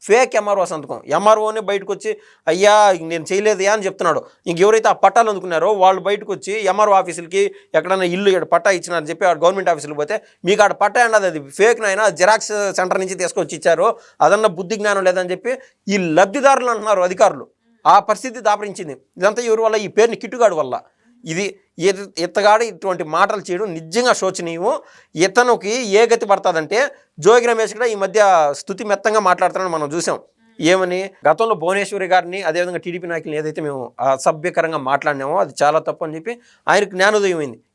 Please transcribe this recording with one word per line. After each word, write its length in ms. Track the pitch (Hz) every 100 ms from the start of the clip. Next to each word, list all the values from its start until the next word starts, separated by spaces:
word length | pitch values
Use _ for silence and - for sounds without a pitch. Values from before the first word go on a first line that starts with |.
ఫేక్ 340 | - 220 254 240
ఎంఆర్ఓ 280 | 208 196
సంతకం. 380 | 175 160 143 123 -
ఎంఆర్ఓనే 540 | - 202 220 214 220
బయటకు 320 | 196 202 190
వచ్చి, 260 | 190 214 208 _ _ -
"అయ్యా, 440 | 170 202 208 208 185
నేను 240 | 160 170 147
చేయలేదయ్యా" 400 | 185 214 196 196
అని 120 | 220
చెప్తున్నాడు. 400 | 190 185 180 143 - _ -
ఇంకెవరైతే 420 | 170 196 220 220
ఆ 40 |
పట్టాలు 380 | 185 196 233 220
అందుకున్నారో 420 | 202 180 165 180
వాళ్ళు 280 | 208 185 190
బయటకు 320 | 175 202 202
వచ్చి 340 | 180 - 214 196
ఎంఆర్ఓ 260 | 190 214
ఆఫీసులకి 600 | 190 175 165 170 190 202 196 _
ఎక్కడైనా 300 | 160 165 190
ఇల్లు 240 | 180 175 202
ఇక్కడ 160 | 185
పట్టా 260 | 156 170 202
ఇచ్చినారని 360 | 185 175 170 151
చెప్పి 200 | 165 180
ఆడ 120 | 160
గవర్నమెంట్ 320 | 160 190 185
ఆఫీసులకు 260 | 160 147 147
పోతే, 260 | 147 208 - _
"మీకు 180 | 170 202
ఆడ 100 | 202
పట్టా 320 | - 208 220
ఉండదు, 220 | 233 220 190
అది 240 | 156 139
ఫేక్ 300 | 139 208 233
నాయనా, 280 | 214 190 214
జిరాక్స్ 640 | 165 185 220 - 214 202
సెంటర్ 280 | 180 185 185
నుంచి 140 | 190
తీసుకొచ్చి 420 | 185 175 202 156 160
ఇచ్చారు, 420 | 170 160 202 - - -
అదన్నా 280 | 156 202 214
బుద్ధి 280 | 170 185 208
జ్ఞానం 280 | 208 196
లేదని" 260 | 185 185 180
చెప్పి 260 | 185 240 262 - _ -
ఈ 100 | 202
లబ్ధిదారులు 720 | 175 156 196 277 269 262 247
అంటున్నారు 300 | 226 214 196
అధికారులు. 460 | 180 185 208 147 - _ _ _ 151
ఆ 120 | 190
పరిస్థితి 420 | 202 208 262 233
దాపరించింది. 560 | 214 208 208 - 170 131 _ -
ఇదంతా 260 | 190 214
ఎవరి 180 | 240 220
వల్ల? 160 | 226 214
ఈ 120 | 202
పేరుని 280 | 208 233 214
కిట్టుగాడు 380 | 226 247 226
వల్ల. 260 | 170 135 123 - _ _ _
ఇది 340 | 160 160 202 208 _ -
ఇత-, 320 | 180 190 202 -
ఇతగాడు 440 | 170 214 202 214
ఇటువంటి 420 | 226 175 196 180
మాటలు 380 | 160 160 202 214 165
చేయడం 240 | 180 180
నిజంగా 380 | 160 160 190 247
శోచనీయము. 680 | 220 190 190 175 165 196 - - - _ -
ఇతనికి 680 | - 214 247 226 190 240 226
ఏ 200 | 196 233
గతి 200 | 233 226
పడుతుందంటే, 640 | 196 190 165 151 202 277 - _ -
జోగి 280 | 160 247 233
రమేష్ 280 | 226 214
కూడా 120 | 208 240
ఈ 80 |
మధ్య 540 | 208 190 196 202 180 147
స్తుతి 320 | 139 - 196
మెత్తంగా 360 | 214 196 220 214
మాట్లాడుతున్నాడు, 520 | 190 180 180 175 185
మనం 200 | 160 147
చూసాం. 260 | 160 180 143 - _ _ -
ఏమని? 500 | 151 185 185 180 196 - 143
గతంలో 240 | 160 226
భువనేశ్వరి 520 | 196 165 196 196 202 190
గారిని, 360 | 185 175 185
అదేవిధంగా 360 | 180 160 180 175
టీడీపీ 280 | 180 175 170
నాయకులను 300 | 165 156 151
ఏదైతే 240 | 156 156
మేము 300 | 151 139 117 - 131
అసభ్యకరంగా 640 | 135 - 156 175 156 160 160
మాట్లాడినామో 600 | 131 139 147 143 135 175
అది 160 | 175 -
చాలా 160 | 143 156
తప్పు 260 | 156 147
అని 100 | 165
చెప్పి 260 | 160 185 240 _ _ -
ఆయనకు 220 | 175 196
జ్ఞానోదయం 480 | 185 196 214 196 170
అయింది. 220 | 143 - _